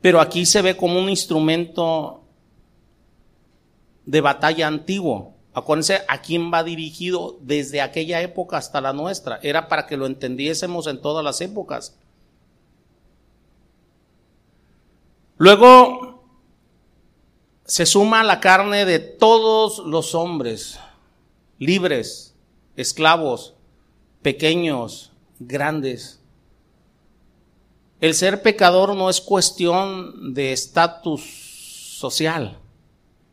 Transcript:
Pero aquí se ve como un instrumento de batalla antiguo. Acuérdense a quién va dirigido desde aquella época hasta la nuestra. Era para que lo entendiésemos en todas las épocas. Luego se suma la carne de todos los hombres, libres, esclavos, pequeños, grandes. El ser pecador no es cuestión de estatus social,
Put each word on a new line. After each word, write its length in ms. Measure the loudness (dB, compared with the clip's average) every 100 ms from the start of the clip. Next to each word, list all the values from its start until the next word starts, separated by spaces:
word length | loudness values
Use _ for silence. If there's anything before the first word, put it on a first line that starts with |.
Pero 180 | 6 4
aquí 280 | 4 0 0
se 160 | 2
ve 120 | 0 0
como 220 | -2 0
un 120 | -2
instrumento 1120 | -4 -2 -2 0 -2 -4 -4 -2 -2 -6 -14 _ _ _ _ _ _ _ _ _ _ _ _ _ _ _ _ _ _ -2
de 140 | 0
batalla 440 | 2 0 -2 0 -2
antiguo. 720 | -4 -6 -6 -4 -6 -10 _ _
Acuérdense 480 | -12 -4 -2 0 -4 -2
a 140 | -6
quién 300 | -4 -6 -2
va 120 | -2
dirigido 760 | -4 -8 -12 -10 -6 -6 -6 -14
desde 400 | -6 -4 -4 -6
aquella 400 | -6 -6 -6 -6
época 360 | -6 -8 -8 -8
hasta 240 | -8 -6
la 120 | -6
nuestra. 460 | -6 -8 -10 -10 -10
Era 240 | -4 -4 -2
para 180 | -6 -6
que 120 | -8
lo 100 | -8
entendiésemos 800 | -8 -8 -6 -6 -6 -6 -8 -8
en 140 | -8
todas 220 | -6 -4
las 160 | -4 -6
épocas. 540 | -10 -10 -10 -12 -14 _ _ _ _ _ _ _ _ _ _ _ _ _ _ _ _ _ _ _ _ _ _ _ _ _ _ _ _ _ _ _ _ _ _ _
Luego 880 | 6 10 12 12 10 2 -14 -18 _ _ _ _ _ _ _ _ _ _ _ _ _ _ -8
se 200 | -2 2
suma 380 | 4 4 2
la 160 | 2 2
carne 460 | 6 4 4 0 2
de 140 | 0
todos 800 | -2 2 6 6 4 2 0 -2
los 360 | -4 -4 -4 -4
hombres, 640 | -4 -4 -6 -8 -14 -18 -20 _ _ _ _ _ _ _
libres, 720 | -2 0 0 -2 -6 -14 -20 _ _ _ _ -10
esclavos, 800 | -8 0 2 2 0 -6 -10 _ _ _ _ _ _ _
pequeños, 880 | -6 -2 0 0 -2 -4 -8 -14 -20 _ _ _
grandes. 840 | -10 -6 -4 -4 -6 -10 -14 -20 _ _ _ _ _ _ _ _ _ _ _ _ _ _ _ _ _ _
El 140 | 0
ser 280 | 2 0 2
pecador 540 | 0 4 4 4 2 0
no 140 | -2
es 100 | -2
cuestión 1120 | -2 -2 -2 -2 -2 0 -2 -8 -14 -14 -12
de 200 | -6 -6
estatus 1400 | -6 -4 0 0 -2 -10 -10 -12 -20 -20 -20 -20 -20 -18 -12
social, 580 | -8 -4 -4 -4 -8 -12 -20 _ _ _ _ _ _